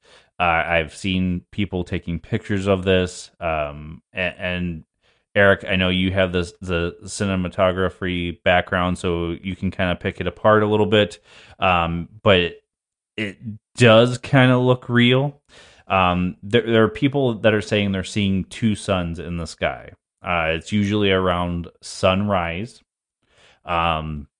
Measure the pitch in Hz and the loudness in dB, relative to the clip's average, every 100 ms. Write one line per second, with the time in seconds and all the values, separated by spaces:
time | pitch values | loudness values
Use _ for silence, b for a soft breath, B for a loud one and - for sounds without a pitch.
0 | b b b - 87 82 78 85 76 - | b b b -2 0 0 0 -2 -2 -6
1 | 98 92 92 87 - - 98 92 87 90 | -4 0 0 -4 -6 -6 -4 -4 -6 -6
2 | - 85 - 110 - 101 98 95 92 92 | -6 -8 -6 -8 -4 -2 0 0 2 2
3 | 90 - - - 85 80 73 73 76 82 | 0 -6 -20 -10 -6 -4 -6 -10 -16 -18
4 | _ - 90 - 92 90 90 80 - _ | _ -8 -6 -6 -6 -4 -6 -8 -14 _
5 | _ _ _ 104 101 95 - 95 92 92 | _ _ _ 4 4 4 0 0 0 2
6 | 92 95 92 90 85 - 92 85 85 - | 0 2 0 0 -4 -8 -6 -4 -4 -6
7 | 98 - 101 95 87 - 92 90 92 - | -12 -6 -4 -2 -4 0 0 2 -2 -4
8 | 92 90 87 82 95 90 - 92 90 90 | -6 -4 -4 -4 2 2 2 0 0 -2
9 | 92 85 85 82 95 90 95 - 92 87 | -2 -2 -4 -6 -8 -6 -6 -2 -2 -2
10 | 98 - 90 - 110 107 107 107 98 107 | -6 -6 -8 0 4 4 4 2 4 4
11 | 104 - B B B - 95 90 85 85 | 2 -2 B B B -2 0 2 0 -4
12 | 82 - 110 110 85 - _ _ _ _ | -8 -2 2 4 2 -4 _ _ _ _
13 | _ - 104 95 117 104 _ - 120 110 | _ -10 -8 -10 -14 -14 _ 2 6 6
14 | 123 123 - 135 127 127 127 127 - 120 | 6 0 0 4 4 4 2 0 0 2
15 | 120 127 143 - _ b b b - 95 | 4 2 0 -8 _ b b b -2 2
16 | 90 90 90 - 101 117 113 113 110 - | 2 2 -2 -6 -2 0 2 4 2 2
17 | 139 143 127 107 110 107 - 107 101 95 | -2 0 -2 0 0 0 0 0 0 -2
18 | 92 107 98 95 87 - 113 101 - 92 | -4 -2 0 -2 -4 -4 -2 -2 -2 -2
19 | 85 82 80 87 82 - 82 62 64 - | -4 -8 -8 -8 -8 -4 -4 -4 -12 -20
20 | _ _ 90 87 80 82 - 104 101 104 | _ _ -4 -2 -2 -2 -2 -2 0 0
21 | 101 92 92 87 87 87 85 - - - | 2 2 2 0 -2 -4 -8 -14 -18 -2
22 | 95 95 104 95 85 85 113 - _ _ | 0 2 0 -2 -2 -6 -10 -16 _ _
23 | _ _ b b b b - 85 85 80 | _ _ b b b b -4 -2 0 -2
24 | 78 76 73 | -4 -8 -12